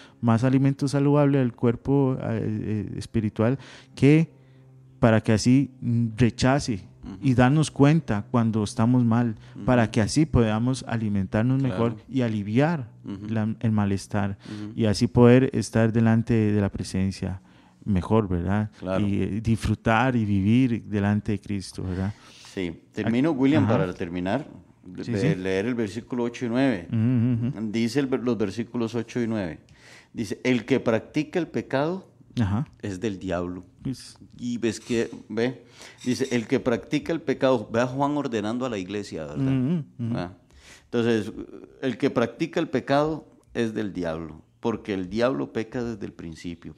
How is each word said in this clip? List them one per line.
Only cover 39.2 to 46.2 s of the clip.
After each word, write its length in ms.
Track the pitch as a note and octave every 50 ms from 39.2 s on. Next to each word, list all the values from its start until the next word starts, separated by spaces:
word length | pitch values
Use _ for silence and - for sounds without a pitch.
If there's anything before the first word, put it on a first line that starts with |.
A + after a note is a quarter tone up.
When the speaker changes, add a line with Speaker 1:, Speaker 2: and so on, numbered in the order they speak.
| D#2
Speaker 2:
¿verdad? 320 | D2 D2 C#3+ C3+ C3+ C3+ C3
Speaker 1:
Ujú, 160 | B2+ C#3+ F3+ D#3+
ujú. 60 | C#3 - - - A#2+ A2+ A#2
Speaker 2:
¿Verdad? 240 | F#2 F2 F2+ G2 - _ _ - - - - - - _
Entonces, 480 | - - A#2+ A2+ A#2+ A#2 A2 F#2+ G#2+ - - - - - - - - - -
"El 160 | - C3 A2 -
que 100 | C#3+ C3
practica 480 | C3+ B2+ A#2 A#2 - - E3 D#3 - F3
el 100 | D#3+ -
pecado 580 | - B2 - - C#3 C#3+ D3+ D#3 D#3+ D3 - - _ _ _ _
es 220 | - A#2+ A#2 A2+ G#2+
del 180 | A2 G#2+ G2
diablo, 480 | E2 F2+ E2+ E2 D#2+ E2 E2 D#2 D2+ D#2 - _ _ _
porque 340 | - A#2 G#2+ G#2+ - A2 G2
el 160 | F#2+ F#2 F2+
diablo 420 | G2+ A2+ A#2 B2+ C#3 C#3+ C3+ -
peca 320 | - A#2 A2 - - B2+ A#2
desde 220 | A#2 A2+ G2+ G#2
el 80 | G2 -
principio. 600 | -